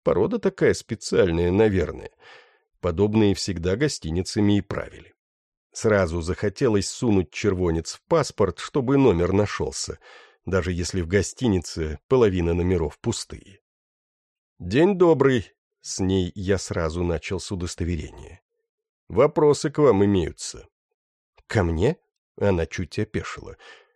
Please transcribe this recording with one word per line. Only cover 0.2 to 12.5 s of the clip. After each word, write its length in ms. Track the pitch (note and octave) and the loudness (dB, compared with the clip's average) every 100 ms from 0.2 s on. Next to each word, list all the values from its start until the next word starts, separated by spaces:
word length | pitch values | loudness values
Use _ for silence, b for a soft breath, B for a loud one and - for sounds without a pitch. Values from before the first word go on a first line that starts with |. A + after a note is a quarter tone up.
| A#2+ A#3 | 0 -2
такая 340 | F#3+ - C#3+ | -4 0 0
специальная, 800 | F#2 - A2+ - F#2 F#2+ E2 F2 | 0 -4 -10 -2 0 2 2 2
наверное. 580 | F#2+ A2 F#2+ D2+ - - - b b b b b _ | 4 2 2 -2 -8 -16 -20 b b b b b _
Подобные 540 | F2+ E2 G#2 G#2+ G#2 | -4 0 2 4 2
всегда 420 | F#2 - F2 F2 G2+ | 2 -4 -4 -4 -2
гостиницами 800 | D3 - D#2+ E2+ F#2 A2 G2+ G2+ | -2 -4 -6 -4 -4 0 2 2
и 20 | |
правили. 560 | - - - - - _ _ _ _ _ _ - | 0 -8 -10 -16 -20 _ _ _ _ _ _ -4
Сразу 460 | A2+ G2+ F2 E2+ | 2 2 2 -2
захотелось 640 | E2 F2+ G#2 - B2+ G#2 - | -4 -4 -4 0 0 0 -2
сунуть 420 | - A#2+ G2 F2 | -4 0 2 0
червонец 640 | - G#2 F2+ F2+ E2 - - | -2 -2 0 0 -2 -6 -14
в 60 | |
паспорт, 560 | - E3 C#3 - F#2+ - | -2 0 0 -2 -2 -2
чтобы 360 | - D3+ A#2+ C#3 | -6 -4 2 4
номер 380 | C3 E2+ F2 | 4 4 2
нашёлся, 640 | G2 G#2 - C#2 - - - B B B B - | 2 0 -2 -6 -6 -10 -12 B B B B -4
даже 260 | F#2 F2 | -2 -2
если 300 | F2 F2 F#2+ | -4 -4 -4
в 40 | E2 | 0
гостинице 920 | G2+ - - B2 F#2 - - D#2 D2+ - | 0 -2 -2 0 0 -2 -8 -8 -8 0
половина 460 | C3 A2 F#2 E2+ | 2 4 2 0